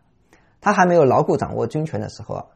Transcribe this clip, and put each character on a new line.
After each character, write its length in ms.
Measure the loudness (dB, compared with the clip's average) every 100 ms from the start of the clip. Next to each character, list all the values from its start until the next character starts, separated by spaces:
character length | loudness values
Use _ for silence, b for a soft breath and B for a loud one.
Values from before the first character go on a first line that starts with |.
| _ _ b b b b
他 120 | -2
还 120 | 2 4
没 100 | 4
有 100 | 4
牢 180 | 4
固 140 | 2 0
掌 180 | -2 -4
握 120 | -4
军 180 | -4 -6
权 140 | -6
的 80 | -8
时 140 | -12
候 120 | -12 -12
啊， 120 | -12